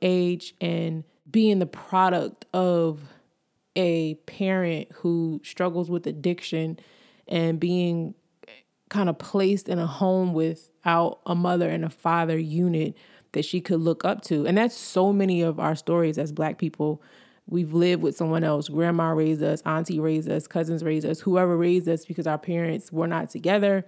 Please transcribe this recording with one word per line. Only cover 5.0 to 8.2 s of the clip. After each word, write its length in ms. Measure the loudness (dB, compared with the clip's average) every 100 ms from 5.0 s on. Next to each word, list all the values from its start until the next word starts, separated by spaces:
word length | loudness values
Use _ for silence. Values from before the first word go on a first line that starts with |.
| -2 0 -2 -4
struggles 460 | -8 -4 -2 -2 -4
with 160 | -4 -6
addiction 720 | -4 -2 -2 -4 -4 -4 -6 -14 -20 -20 _ -4
and 320 | -2 0 0
being 540 | 0 0 0 -2 -4 -10